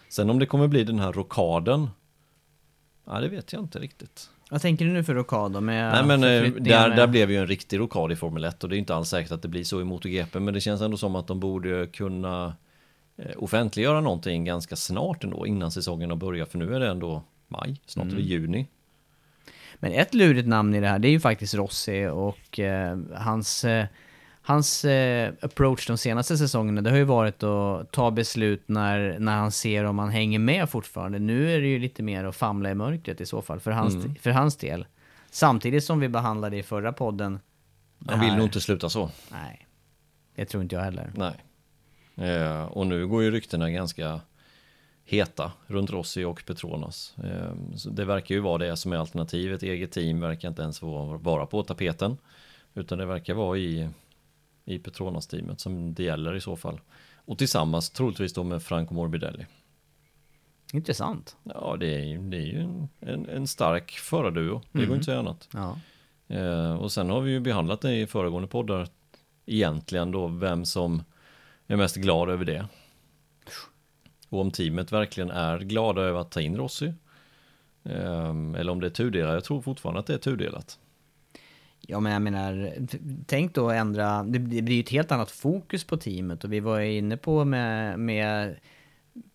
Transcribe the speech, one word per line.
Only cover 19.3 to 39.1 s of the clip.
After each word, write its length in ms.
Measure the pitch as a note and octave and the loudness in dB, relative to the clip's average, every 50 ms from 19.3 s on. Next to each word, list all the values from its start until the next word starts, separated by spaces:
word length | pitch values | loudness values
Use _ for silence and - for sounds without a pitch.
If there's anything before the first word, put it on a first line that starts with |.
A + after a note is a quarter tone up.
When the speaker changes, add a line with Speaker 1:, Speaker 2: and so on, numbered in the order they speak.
| _ _ - - - - - - - | _ _ -20 -20 -20 -20 -20 -20 -12
Speaker 2:
Men 180 | - - F#2+ | -6 -4 -2
ett 220 | E2+ B2 F#3 - - | 2 2 2 4 6
lurigt 340 | A#3 G3 E3 C#3 B2 A#2+ A#2+ | 8 8 8 8 8 6 4
namn 260 | A2+ A2 G#2+ G#2 G#2 | 4 6 6 4 4
i 60 | G#2 | 4
det 80 | G2+ G2+ | 4 4
här, 100 | G2 G2+ | 4 6
det 100 | A2 C3+ | 6 6
är 40 | |
ju 80 | D#3 D#3+ | 6 6
faktiskt 340 | - B2 A2 - G#2+ G2 - | 6 4 2 2 -2 -2 0
Rossi 520 | G2+ G2 G2 - - - - G2 G2 G2 | 0 0 -2 -2 -6 -4 -2 0 0 0
och, 520 | F2+ D2 F2 G2 G2+ G2+ - - - - - | 0 0 0 0 -2 -2 -4 -12 -12 -4 -2
eh, 400 | G2+ G2 G2 F#2+ F#2+ F2 F2+ F#2 E2 - D#2+ | -2 0 0 0 -2 -2 -4 -4 -6 -8 -8
hans, 500 | F#2+ A2 A2+ A2 A2 G#2 - - - - | -4 -2 0 0 0 0 -2 -2 0 2
eh, 220 | A#2+ A2+ A2+ G#2+ G2+ - - - - - - - - - _ - | 2 4 4 2 0 -4 -12 -20 -20 -20 -20 -20 -20 -20 _ 0
hans, 400 | - C#3+ D3+ D3 - - - - | 2 4 4 4 4 0 2 2
eh, 480 | D3 C3+ C3+ C3 B2+ B2 A#2+ A2+ G#2+ - - | 4 4 6 6 4 4 2 2 0 -2 -4
approach 440 | - A#2 - - C#3 C3+ C3 - - | -6 -4 2 4 4 4 4 2 0
de 120 | - A#2 A2+ | 0 0 0
senaste 380 | - B2 A2+ A#2 B2 - E3+ D3+ | 2 0 2 2 2 2 2 2
säsongerna, 420 | D3+ C3 - A#2+ A2 G#2+ G#2 G#2 | 2 4 4 2 2 2 2 2
det 100 | G#2 A2+ | 4 6
har 60 | C3 | 6
ju 80 | C#3 C#3 | 6 6
varit 380 | C#3 B2+ A#2 A2 G#2+ - - | 6 6 6 6 4 2 0
att 500 | - G#2 G#2 G2+ G2+ G2+ G2 E2+ - - | 0 2 2 2 2 2 0 -2 -4 -4
ta 180 | - - B2 A#2 | 0 2 4 4
beslut 520 | A2 A#2 A2+ - - A#2 G#2+ G#2+ G2+ G2 - | 4 2 0 0 0 2 4 4 2 2 0
när, 520 | - G#2+ G#2+ G#2 G2+ G2+ G2+ G2+ G2 E2+ D#2+ | 0 2 2 2 2 2 2 2 0 0 0
när 180 | A2 A2 G#2+ | 0 2 2
han 160 | G#2+ G#2+ G#2+ | 2 2 2
ser 320 | F#2+ - - A2+ G#2 G#2 G#2 | 0 0 0 2 2 2 2
om 140 | G#2 G2+ G#2 | 2 0 0
han 120 | G#2 G#2 | 0 0
hänger 280 | A2 A2 G#2+ G#2+ G#2+ G#2+ | 2 2 2 4 4 4
med 320 | A2 B2 D#3 F#3+ E3+ D3+ | 4 4 4 2 2 0
fortfarande. 480 | - A#2 - - - F#2 F2+ F#2+ G2+ G2+ | -2 -4 -6 -6 -8 -8 -6 -4 -4 -2
Nu 360 | G#2 A2 A#2 B2+ D3 E3 E3+ | 0 0 2 2 2 2 2
är 60 | D#3 | 2
det 60 | C#3 | 2
ju 120 | C#3 C3+ B2 | 2 2 0
lite 240 | A#2+ B2+ - - | 0 -4 -4 -4
mer 220 | G#2+ G#2+ G2+ F#2 F#2+ | -4 -4 -2 -4 -4
att 120 | F#2+ F#2+ | -4 -2
famla 340 | - - G#2+ G2+ G2+ G2 G2 | 0 0 0 0 0 0 0
i 40 | G2 | 0
mörkret 460 | G2+ G#2 C3 D#3+ E3 - - F#2 - | 0 0 -2 -2 -4 -6 -8 -8 -8
i 60 | F2+ | -8
så 160 | - - G#2+ | -6 -6 -6
fall, 180 | - - D#2 F2+ | -6 -6 -8 -6
för 100 | - A2 | -4 -2
hans, 240 | A2 A2+ G#2+ G#2 F#2+ | 0 2 2 2 0
Speaker 1:
Mm. 200 | F2+ F#2 B2+ D3 | 0 -2 -6 -6
Speaker 2:
för 160 | - - A#2+ | -2 0 2
hans 260 | B2 C3 C#3+ D3+ C#3 | 4 4 4 4 2
del. 300 | - - C2+ D#2+ F2 F#2 - _ _ _ _ - - - - | -2 -4 -6 -6 -6 -8 -12 _ _ _ _ -20 -20 -20 -10
Samtidigt 540 | - - D#3+ D3 B2 A2 - A#2+ C3 D3 C#3+ | 0 4 4 6 6 4 2 2 0 0 2
som 160 | - E3 D3+ | 2 2 2
vi 80 | C#3 B2+ | 2 2
behandlade 480 | A#2+ A#2 B2 A2+ G#2+ G#2+ G#2+ G#2 G2+ | 0 0 0 0 -2 -2 -2 -2 -4
i 60 | G2+ | -4
förra 300 | G2 - A2 G#2 G#2 A2+ | -6 -4 -4 -4 -2 -4
podden 480 | A#2+ - C3 A2 G#2 G2 G2+ G2 G2 F#2+ - _ _ _ _ _ _ _ _ _ _ - - | -4 -2 -4 -4 -2 -2 -4 -4 -4 -6 -10 _ _ _ _ _ _ _ _ _ _ -14 -6
Speaker 1:
Han 140 | - G#2+ A2 | 0 2 4
vill 80 | A2+ A2+ | 4 4
Speaker 2:
här. 60 | G2+ | 4
Speaker 1:
nog 100 | G#2+ A2+ | 4 4
inte 140 | G#2 - G#2 | 4 2 0
sluta 280 | - - G2+ E2+ - E2 | 0 0 0 0 0 -2
så. 220 | - A2+ F2+ D#2+ | 0 -2 -2 -2